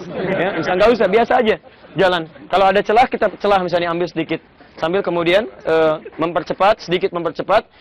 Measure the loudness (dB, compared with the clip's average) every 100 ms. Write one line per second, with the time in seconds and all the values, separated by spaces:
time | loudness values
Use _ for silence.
0 | -14 -8 -4 -2 -2 -4 -2 2 2 4
1 | 2 2 2 2 0 -2 -6 -20 -10 0
2 | 0 0 -4 -14 -4 2 4 2 2 4
3 | 2 2 -4 -2 0 2 2 -2 -2 -2
4 | -4 -4 -6 -6 -10 _ -20 -8 -2 -2
5 | -2 -2 2 2 0 -8 -2 2 2 0
6 | -6 -6 -4 -4 -4 0 0 0 -2 -2
7 | -2 -4 -6 -6 -2 -2 -2 _